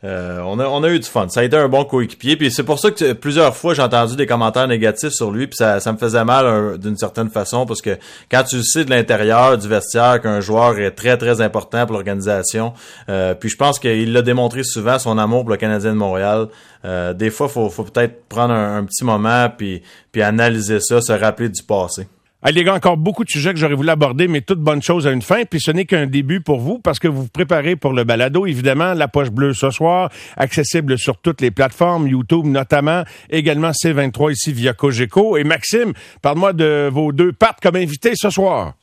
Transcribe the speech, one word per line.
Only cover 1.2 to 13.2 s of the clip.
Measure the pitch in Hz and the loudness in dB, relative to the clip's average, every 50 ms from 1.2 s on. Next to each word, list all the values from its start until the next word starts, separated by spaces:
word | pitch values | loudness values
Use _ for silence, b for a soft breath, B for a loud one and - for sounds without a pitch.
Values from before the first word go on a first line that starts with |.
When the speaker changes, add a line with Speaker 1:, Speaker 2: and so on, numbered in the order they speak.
| 98 90 | -2 0
Speaker 1:
Ça | - 120 | 0 0
a | 120 | 0
été | 123 131 156 | 2 4 2
un | 147 131 | 2 4
bon | 127 135 143 | 2 0 0
coéquipier. | 139 - 127 120 104 - _ - 127 151 | 0 -2 -2 -2 -2 -6 _ -2 -2 0
Puis | 151 156 131 | 0 0 -2
c'est | 117 - 135 | 0 -2 -2
pour | 117 151 143 | -2 -2 2
ça | - 214 | 2 0
que | 208 | 0
t-, | - 165 135 117 | 2 0 0 0
plusieurs | 113 - 143 143 160 160 139 120 | -2 -4 -2 2 2 2 2 2
fois, | - - 170 170 | 0 -2 -2 0
j'ai | 143 | 0
entendu | 135 117 123 120 117 113 123 | 0 2 2 2 2 0 0
des | 139 143 110 | -2 -2 0
commentaires | 120 117 117 113 110 123 131 131 | 0 0 0 0 0 0 0 0
négatifs | 120 113 110 110 104 - - 151 - | 0 2 2 0 0 0 -6 -6 -4
sur | - 120 107 | -4 -4 -4
lui. | 101 110 135 139 | -4 -4 -6 -6
Puis | - | -2
ça, | - 117 110 104 98 | 0 2 2 2 0
ça | - 110 | 0 -4
me | 110 107 | -4 -2
faisait | 123 117 110 117 113 | -2 0 0 0 2
mal, | 117 127 135 135 | 2 2 4 4
euh, | 123 113 107 104 104 95 87 | 2 2 2 0 -2 -6 -6
d'une | 95 107 107 | -6 -6 -6
certaine | 98 - 98 - - 113 107 | -4 -6 -6 -4 -4 -6 -4
façon, | - 113 98 - - 120 127 | -4 -4 -4 -2 -2 -4 -2
parce | 110 113 - | -2 -6 -6
que | - 110 98 - B B B B B B | -4 -6 -6 -6 B B B B B B
quand | - 127 131 | 0 0 0
tu | 127 127 123 | 0 -2 -4
sais | 113 - - 160 160 | -2 -2 0 -2 0
de | 131 | 2
l'intérieur | 131 123 113 113 120 104 107 107 113 117 123 131 131 113 | 2 0 2 2 0 2 2 4 4 6 6 4 4 2
du | 101 104 | 0 -2
vestiaire | 110 104 98 - - 117 117 123 123 117 | -2 -2 -2 -2 0 2 4 4 4 2
qu'un | - 113 104 104 | 0 -2 -2 -2
joueur | 95 98 107 110 120 120 117 104 | -2 0 2 4 4 4 2 2
est | 101 95 | -2 -4
très, | 90 - - 120 123 120 | -4 -2 0 0 0 2
très | 117 117 120 110 | 2 0 2 2
important | 113 104 87 110 98 - - 117 120 110 | 2 0 0 -4 -6 -4 -2 -2 -2 -2
pour | 113 | -2
l'organisation, | 101 95 98 98 98 95 104 104 98 90 - - 110 110 117 120 B B B B B B B | -6 -6 -6 -6 -4 -2 -2 -2 -2 -2 -4 -4 -4 -4 -6 -8 B B B B B B B
euh, | 98 95 | -2 -2